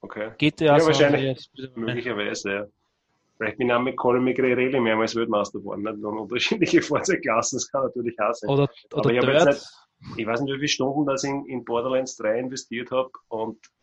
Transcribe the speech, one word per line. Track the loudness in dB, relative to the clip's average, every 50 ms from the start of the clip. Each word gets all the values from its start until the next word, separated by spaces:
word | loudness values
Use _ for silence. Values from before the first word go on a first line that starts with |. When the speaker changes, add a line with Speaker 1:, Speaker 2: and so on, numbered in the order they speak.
Speaker 1:
Okay. | -16 -14 -10 -8 -8 -10 -4 _
Speaker 2:
G | 0 0
T | 2 2 4 6
A | 6
Speaker 1:
Ja, | 6
Speaker 2:
San | 6 6
Speaker 1:
wahrscheinlich. | 6 6 4 4 4 2
Speaker 2:
Andreas, | 0 0 -4 -4 -8 -20
bitte. | _ -16 -16 -14 _ -8
Speaker 1:
Möglicherweise, | -6 -4 -4 -4 -4 -4 -4 -2 -2 -4 -4 -6 -4 -4 -4
ja. | -4 -4 -8 _ _ _ _ _ _ _ _ _ _ _ _ _ _
Vielleicht | -6 -6 -4 -2
bin | 0 2
ich | 2
auch | 2
mit | 2 0 -4
Colin | 0 0 2 2 2 2
McRae | 0 0 2 2 2 2 2 0 0 2 2
mehrmals | 2 2 2 2 0 0 0
Weltmeister | -2 -2 0 0 0 -2 -2 -6 -10
geworden, | -10 -8 -8 -6 -6
nicht? | -8 -8 -6 -8
Und | -8 -6 -6
unterschiedliche | -8 -6 -4 -2 -2 -2 0 0 0 4 4 2
<laughs> |
Fahrzeugklassen, | 2 4 -2 -2 0 0 -2 -2 0 0 0 0 0 0 -2 -6
das | -6 -4
kann | -2 -2 -2
natürlich | -2 -4 -4 -6 -6 -4 -2
auch | -2 -2 -2
sein. | -2 -2 0
Speaker 2:
Oder, | 2 2 2 2 0 -8 -20 _
Speaker 1:
Aber | -6 0
Speaker 2:
oder | 2 2
Speaker 1:
ich | 4 4
hab | 4 4
jetzt | 6 6 6
Speaker 2:
Dirt. | 6 4 2 -2 -16 -20 -20 _ _ _ _ -18 -16
Speaker 1:
nicht, | -8 -8
ich | -4
weiß | -2 -2 -2
nicht, | -2 -2 -4
wie | -4
viele | -2 -2
Stunden | 0 0 0 0 0 0 0
das | 0 0 -2 -2
in, | -2 -4 -4 -6
in | -6 -8 -8 -4
Borderlands | -2 -2 0 0 2 0 0 0 -2 -8
drei | -4 -2 0 0 0
investiert | -2 -4 -6 -10 -10 _ -8 -8 -6 -2
hab | -2 -2 -2 -2 _ -20 _ _
und | -6 -6 -6 -6 -8 -12 _ -20 _ _